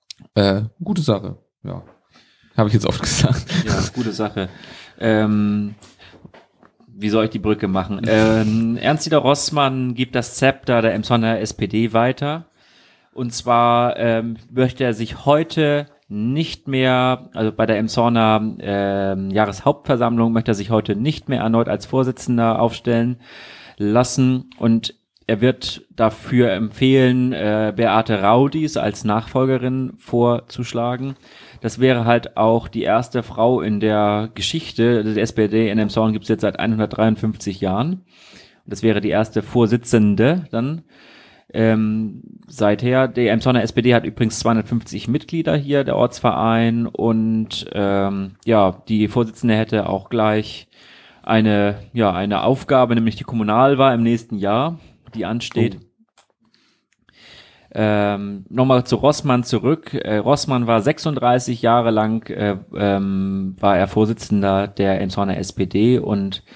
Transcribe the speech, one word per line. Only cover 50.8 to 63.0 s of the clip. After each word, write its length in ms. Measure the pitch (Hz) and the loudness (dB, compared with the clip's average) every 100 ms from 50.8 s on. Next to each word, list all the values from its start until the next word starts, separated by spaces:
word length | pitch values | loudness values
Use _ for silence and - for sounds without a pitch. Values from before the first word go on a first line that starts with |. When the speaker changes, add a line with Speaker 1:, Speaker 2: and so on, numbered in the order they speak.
| - - - _ | -20 -20 -20 _
Speaker 2:
eine, 540 | - 113 110 104 101 104 - | 0 2 4 4 2 -2 -6
ja, 200 | 120 104 | 0 0
eine 300 | 90 101 101 | 0 -2 0
Aufgabe, 520 | 113 135 - 135 123 | 0 0 0 2 4
nämlich 220 | 117 113 - | 2 0 -2
die 80 | |
Kommunalwahl 680 | - 117 107 110 135 135 135 | -6 -4 0 4 4 4 4
im 80 | 120 | 4
nächsten 340 | 117 117 117 107 | 2 0 -2 -4
Jahr, 420 | 98 110 151 165 - _ - | 0 0 -2 -6 -14 _ -14
die 100 | 110 | -8
ansteht. 540 | 92 117 - 117 117 95 | -6 -6 -6 -2 -2 -2
Speaker 1:
Oh. 40 | - _ _ _ _ _ _ _ _ _ _ _ _ _ - - - _ _ | -16 _ _ _ _ _ _ _ _ _ _ _ _ _ -20 -20 -20 _ _
Speaker 2:
Ähm, 760 | - 107 104 101 101 101 101 95 | -4 0 2 0 -2 -6 -10 -8
nochmal 360 | 117 131 127 | 0 2 2
zu 120 | 123 117 | 2 0
Rossmann 480 | 135 147 147 123 | 2 0 0 -2
zurück. 480 | 123 113 117 160 - | 0 -2 0 -2 -4
Äh, 240 | 139 - 107 | -8 -2 -2
Rossmann 500 | 110 143 - 127 117 | 0 0 0 -2 0
war 140 | 113 | 2
sechsunddreißig 800 | 107 156 160 135 120 127 127 117 | 2 -2 -4 -2 0 0 0 -2
Jahre 300 | 117 120 117 | 2 2 2
lang, 380 | 110 107 110 - | 2 0 -2 -6
äh, 260 | - 104 98 - | -4 -4 -4 -8
ähm, 800 | - 101 98 | -4 0 0